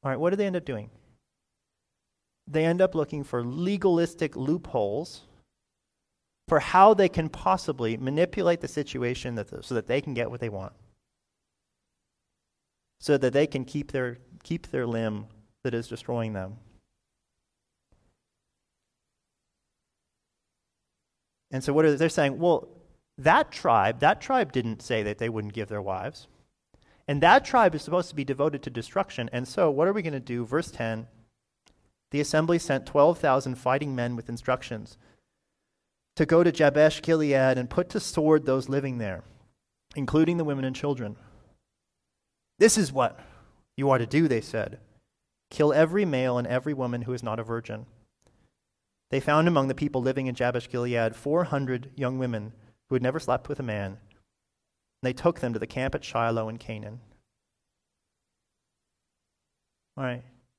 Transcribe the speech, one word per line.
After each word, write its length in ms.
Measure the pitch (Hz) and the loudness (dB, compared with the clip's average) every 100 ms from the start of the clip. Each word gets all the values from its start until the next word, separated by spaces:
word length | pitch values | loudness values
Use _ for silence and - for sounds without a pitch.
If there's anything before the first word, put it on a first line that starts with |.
All 80 | 139 | -6
right, 100 | 131 | -2
what 120 | 165 | -2
do 40 | 196 | 0
they 100 | 202 | -2
end 80 | 180 | -4
up 100 | 170 | -6
doing? 240 | 117 107 _ _ _ _ _ _ _ _ _ _ _ _ _ _ _ - | -10 -10 _ _ _ _ _ _ _ _ _ _ _ _ _ _ _ -6
They 180 | 151 160 | 0 2
end 160 | 170 | 4
up 140 | 185 160 | 2 2
looking 280 | 147 151 | -2 -4
for 200 | 139 123 | -6 -4
legalistic 920 | 120 135 180 202 190 170 165 - 156 - | -4 -4 -4 0 2 4 2 -2 -6 -4
loopholes 880 | 131 170 - 123 104 107 175 - - _ _ _ _ _ _ _ _ _ _ _ - | -2 -2 -2 -2 -2 -4 -8 -14 -20 _ _ _ _ _ _ _ _ _ _ _ 0
for 120 | 160 | 0
how 360 | - 180 196 208 | 4 8 8 8
they 140 | 190 | 4
can 200 | 170 160 | 2 -4
possibly 680 | - - 185 - 131 113 113 | -2 0 0 -2 -4 -2 -2
manipulate 640 | 131 147 180 - 175 170 | -4 0 0 2 0 0
the 60 | - | -2
situation 680 | - 143 123 123 123 127 117 | -6 -6 -4 -4 -4 -6 -8
that 140 | 101 | -8
the, 120 | - | -12
so 140 | - 120 | -4 -4
that 100 | - | -2
they 160 | 127 | -4
can 140 | 147 120 | -2 -4
get 160 | 113 | -4
what 80 | 120 | -4
they 100 | 117 | -8
want, 240 | 101 92 - _ _ _ _ _ _ _ _ _ _ _ _ _ _ _ _ _ _ _ _ _ _ | -8 -12 -16 _ _ _ _ _ _ _ _ _ _ _ _ _ _ _ _ _ _ _ _ _ _
so 180 | - 143 | 0 2
that 160 | 131 | 2
they 120 | 135 151 | 2 0
can 200 | 143 127 | -2 -6
keep 260 | 151 143 | -8 -6
their, 260 | 139 127 120 - - | -6 -6 -8 -18 -20
keep 240 | - 170 - | -10 -10 -6
their 200 | 160 123 | -4 -2
limb 400 | 113 113 107 107 - _ _ | -2 -4 -6 -12 -20 _ _
that 120 | 135 120 | -2 -2
is 120 | 113 | -2
destroying 460 | 113 - 120 113 | -12 -6 -4 -4
them. 240 | 104 92 113 - _ _ _ _ _ _ _ _ _ _ _ _ _ _ _ _ _ _ _ _ _ _ _ _ _ _ _ _ _ _ _ _ _ _ _ _ _ _ _ _ _ _ _ _ _ _ _ _ | -6 -8 -12 -20 _ _ _ _ _ _ _ _ _ _ _ _ _ _ _ _ _ _ _ _ _ _ _ _ _ _ _ _ _ _ _ _ _ _ _ _ _ _ _ _ _ _ _ _ _ _ _ _
And 120 | 131 | -6
so 100 | 131 | 0
what 120 | 143 160 | 4 4
are 60 | |
they, 60 | 143 | 4
they're 120 | 165 | 2
saying, 300 | - 143 131 | 2 0 2
"Well, 280 | 175 165 - - _ _ _ - | 2 2 0 -20 _ _ _ -2
that 340 | 135 202 302 | 4 4 2
tribe, 480 | - 170 113 98 117 | -2 4 4 4 4
that 220 | 143 220 | 2 2
tribe 300 | - 262 180 | 0 0 0
didn't 300 | 131 113 110 | -2 -4 -6
say 220 | - 117 | -4 -2
that 140 | 104 107 | -2 -4
they 120 | 117 | -4
wouldn't 240 | 110 104 | -4 -8
give 140 | 104 104 | -8 -8
their 140 | 107 | -6
wives. 460 | 98 92 107 156 - _ _ _ _ _ _ _ - | -6 -6 -8 -12 -20 _ _ _ _ _ _ _ -4
And 140 | 143 | 4
that 220 | 160 247 | 8 6
tribe 320 | - 254 208 156 | 6 4 4 2
is 60 | |
supposed 280 | - 175 170 | -2 -2 -2
to 60 | 151 | -6
be 80 | |
devoted 400 | 135 131 151 143 | -4 0 0 -2
to 60 | 143 | -8
destruction. 600 | 120 110 - 190 - 117 | -10 -6 -4 -4 -6 -6
And 140 | 123 127 | -6 -6
so 220 | - 175 | 2 2
what 160 | 139 170 | 4 2
are 60 | |
we 100 | 202 | 0
gonna 160 | 165 139 | -4 -8
do?" 260 | 120 120 113 | -6 -6 -2
Verse 240 | 139 170 | -2 -4
ten, 380 | - 113 110 113 _ _ _ _ _ _ _ _ _ _ | -6 -4 -4 -8 _ _ _ _ _ _ _ _ _ _
"The 100 | 143 | -4
assembly 380 | 147 156 165 170 | 0 0 2 0
sent 260 | - 135 - | 0 -4 0
twelve 320 | 147 147 170 | 4 6 6
thousand 380 | 156 131 135 123 | 2 2 0 -4
fighting 400 | - 135 147 131 | -2 -2 -2 -4
men 200 | 120 120 | -4 -6
with 140 | 113 | -8
instructions 640 | 117 - 127 - 110 107 - _ _ _ _ _ _ _ _ _ _ _ - | -10 -2 -4 -4 -12 -12 -20 _ _ _ _ _ _ _ _ _ _ _ -2
to 80 | 151 | 4
go 160 | 165 | 6
to 80 | 175 | 6
Jabesh 500 | 165 151 143 151 - | 4 4 6 4 4
Gilead 560 | - 165 151 135 131 127 | 0 2 4 4 4 2
and 100 | 123 | 0
put 220 | - 175 | -2 -2
to 100 | 214 | -4
sword 460 | - - 156 156 151 | -4 0 4 4 4
those 240 | 131 127 | 0 0
living 300 | 139 135 123 | -4 -4 -6
there, 240 | 107 90 - - _ _ _ _ _ - | -6 -8 -12 -20 _ _ _ _ _ -8
including 420 | 131 156 160 170 | -2 2 2 0
the 80 | 156 | -2
women 200 | 139 131 | -4 -4
and 100 | 131 | -4
children. 400 | 147 135 107 107 - - _ _ _ _ _ _ _ _ _ _ _ _ | -4 -4 -6 -12 -20 -20 _ _ _ _ _ _ _ _ _ _ _ _
'This 180 | 214 214 | 6 6
is 160 | 165 | 0
what 260 | 135 123 - - - - _ _ - | 2 -2 -2 -20 -20 -20 _ _ -4
you 140 | 139 | 2
are 80 | 131 | 2
to 80 | 117 | 2
do,' 220 | 147 165 | 2 2
they 120 | 120 | 0
said. 400 | - 113 101 104 _ _ _ _ _ _ _ | -2 -6 -6 -10 _ _ _ _ _ _ _
'Kill 240 | - 151 | 0 2
every 320 | 143 160 185 196 | 4 4 2 0
male 320 | 135 127 123 | 0 0 0
and 100 | 123 | 0
every 280 | 123 127 143 | -2 -2 -4
woman 260 | 123 120 | -4 -4
who 120 | 117 | -6
is 100 | 123 | -6
not 160 | 120 110 | -6 -6
a 40 | |
virgin.' 440 | 110 117 117 107 123 _ _ _ _ _ _ _ _ _ _ _ _ | -6 -8 -8 -12 -14 _ _ _ _ _ _ _ _ _ _ _ _
They 80 | 135 | -4
found 280 | 139 151 165 | 2 2 4
among 220 | 165 135 | 2 0
the 40 | |
people 300 | 127 147 135 | -2 -4 -2
living 240 | 123 131 131 | -2 -2 -4
in 80 | 123 | -2
Jabesh 340 | 123 123 - | -2 -2 -4
Gilead 460 | 123 123 117 113 113 | -6 -2 0 -2 -2
four 300 | 143 160 180 | -2 -2 0
hundred 460 | 143 135 123 131 - | -2 -2 -4 -6 -6
young 240 | 127 131 | -4 -2
women 340 | 127 117 104 - - _ _ | -4 -4 -8 -16 -20 _ _
who 80 | 131 | -2
had 60 | |
never 180 | 123 151 | 0 -2
slept 300 | - 120 - | -2 -2 -2
with 100 | 147 | -8
a 40 | |
man. 300 | 127 104 98 | -6 -4 -6
And 1120 | 101 _ _ _ _ _ _ _ _ _ _ 127 | -10 _ _ _ _ _ _ _ _ _ _ -6
they 60 | |
took 260 | 127 170 170 | 0 0 0
them 120 | 123 | -4
to 40 | 113 | -6
the 80 | - | -6
camp 300 | - 131 131 | -6 -4 -6
at 80 | |
Shiloh 440 | - 120 117 113 110 | -6 -2 -2 -2 -6
in 120 | 113 | -10
Canaan." 400 | - 110 104 117 117 _ _ _ _ _ _ _ _ _ _ _ _ _ _ _ _ _ _ _ _ _ _ _ _ _ _ _ _ - | -12 -12 -12 -16 -20 _ _ _ _ _ _ _ _ _ _ _ _ _ _ _ _ _ _ _ _ _ _ _ _ _ _ _ _ -8
All 60 | |
right. 180 | 131 123 123 _ _ | -6 -6 -12 _ _